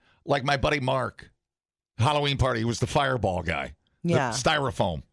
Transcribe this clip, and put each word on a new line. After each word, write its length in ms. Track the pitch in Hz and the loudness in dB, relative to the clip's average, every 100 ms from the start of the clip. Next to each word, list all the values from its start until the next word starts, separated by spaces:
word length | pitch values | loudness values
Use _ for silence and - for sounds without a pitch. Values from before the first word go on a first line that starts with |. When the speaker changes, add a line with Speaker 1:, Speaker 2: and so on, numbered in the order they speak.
| _ _ - | _ _ -2
Speaker 1:
like, 180 | 143 135 | -2 0
my 100 | 139 | 0
buddy 220 | 151 151 | 0 0
Mark, 500 | 127 135 117 - - _ _ _ _ _ _ - | -2 -2 -4 -8 -20 _ _ _ _ _ _ 0
Halloween 380 | 123 147 143 135 | 2 2 2 2
party, 220 | 127 117 | 0 0
he 40 | 117 | -2
was 140 | 110 | -2
the 80 | - | 0
fireball 560 | 156 135 127 98 90 | 2 2 0 0 -2
guy. 300 | 85 76 67 - _ _ | -2 -4 -6 -12 _ _
The 100 | 170 | 0
Speaker 2:
Yeah. 160 | 151 127 | 2 2
Speaker 1:
styrofoam. 720 | 117 147 151 135 - 104 76 - | 0 2 2 0 0 -2 -2 -8